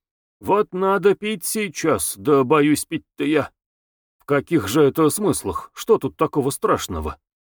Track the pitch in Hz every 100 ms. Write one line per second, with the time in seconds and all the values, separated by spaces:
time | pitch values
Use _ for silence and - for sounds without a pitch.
0 | _ _ _ _ - 196 208 185 190 196
1 | 190 185 208 214 - 220 202 - 165 110
2 | - - 104 139 127 151 147 147 - 160
3 | - - 143 156 120 _ _ _ _ _
4 | _ _ - 143 - 160 98 139 143 127
5 | 151 - 208 127 101 90 - - - 110
6 | 131 - 160 151 135 - - 156 - 85
7 | 78 - _ _